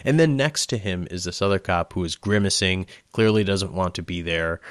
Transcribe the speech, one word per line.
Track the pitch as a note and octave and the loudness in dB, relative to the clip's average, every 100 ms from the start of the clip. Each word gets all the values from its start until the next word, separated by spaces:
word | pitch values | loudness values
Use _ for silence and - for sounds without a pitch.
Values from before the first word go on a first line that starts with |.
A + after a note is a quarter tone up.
| - | 0
And | D3+ | 4
then | D#3+ C#3 | 4 2
next | C#3+ D3+ - | 0 -2 -4
to | A#2 | -4
him | G2 F2+ F2 | -4 -4 -6
is | F2+ | -8
this | F2+ - | -8 -2
other | G2 G2 | 0 0
cop | - F2 E2+ | 0 0 0
who | - | -4
is | F2 - | -4 -4
grimacing, | G2+ G#2 G2 - F#2 F#2+ F2+ - _ | 0 2 2 2 2 0 -4 -12 _
clearly | - A2 G#2+ | 2 4 4
doesn't | G2 G2 F#2+ | 2 0 -2
want | F2+ F2+ F2+ | -2 -2 -4
to | |
be | E2+ F2 | -6 -6
there, | E2 E2 E2 E2 - | -2 -2 -2 -4 -10